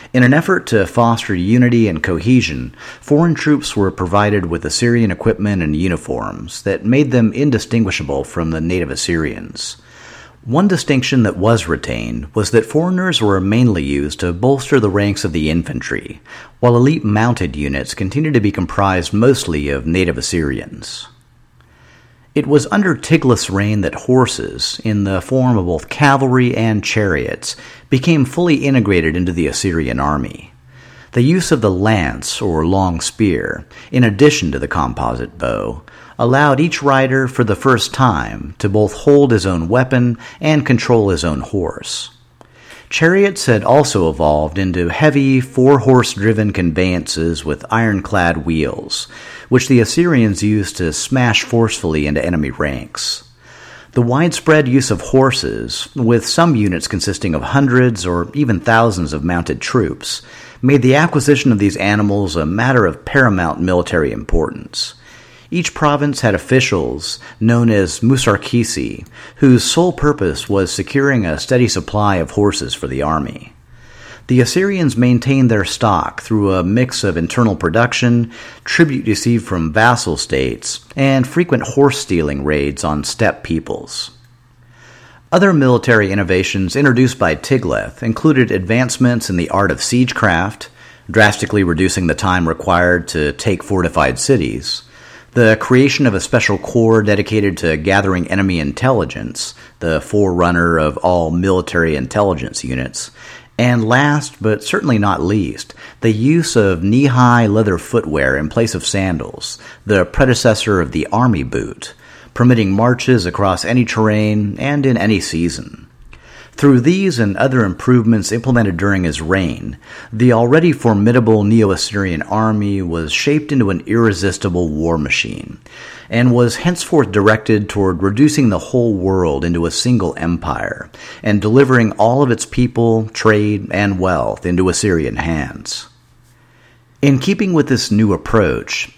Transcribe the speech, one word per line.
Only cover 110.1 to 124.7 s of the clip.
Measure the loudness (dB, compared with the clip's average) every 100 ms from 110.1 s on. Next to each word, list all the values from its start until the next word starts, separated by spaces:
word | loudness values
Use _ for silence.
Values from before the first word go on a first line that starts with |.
| 2 2 4 2 2 0 0
of | 0
the | -4 -2
army | 0 2 0
boot, | -2 -6 -6 -10 -16 -18 -20 -20 -10
permitting | 0 4 4 2
marches | 2 2 0 2 2 0
across | 0 0 0 0
any | 0
terrain | 0 0 0 2 0 0 -2 -4
and | -4 0 0
in | 2
any | 2 0
season. | -2 -2 -2 -4 -12 -16 -20 -20 -20 -20 -20 -20 -20
Through | 0 4 6
these | 4 2 0 0
and | 0 0
other | 0 2
improvements | 0 0 2 4 4 2 0
implemented | -4 0 0 0 0
during | 0 0
his | -2 -4
reign, | -2 0 0 -4 -10 -14 -18 -20 -10
the | 0 4
already | 4 4 4 2
formidable | 2 2 2 4 4 4 4
Neo-Assyrian | 4 4 2 0 -4 -4 -4 -4
army | -4 -2 0 0 -2 -4
was | -4 -4 -4
shaped | -4 0 0 0
into | 0 0
an | -2 -2
irresistible | 2 2 2 -2 -2 -2 -2
war | -2